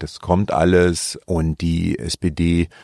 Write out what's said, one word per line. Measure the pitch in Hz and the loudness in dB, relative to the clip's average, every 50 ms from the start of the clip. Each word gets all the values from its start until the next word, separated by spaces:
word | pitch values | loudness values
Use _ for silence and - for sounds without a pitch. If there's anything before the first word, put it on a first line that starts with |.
das | - - - - | -12 -12 -12 -8
kommt | - - 90 92 104 - - | -2 0 2 2 2 0 0
alles | - 82 90 90 90 90 90 85 - - - - - - | 2 2 4 4 4 4 4 2 -2 -4 -8 -10 -10 -6
und | - 92 82 80 80 78 - | -4 -2 -2 0 -2 -2 -2
die | 85 82 82 85 85 85 80 - | -2 -2 0 0 0 -2 -2 -4
S | - - - | -4 -6 -6
P | - - 90 | -4 -4 -4
D | 73 - 85 85 85 85 82 - - - | -2 0 0 2 2 2 0 -2 -4 -14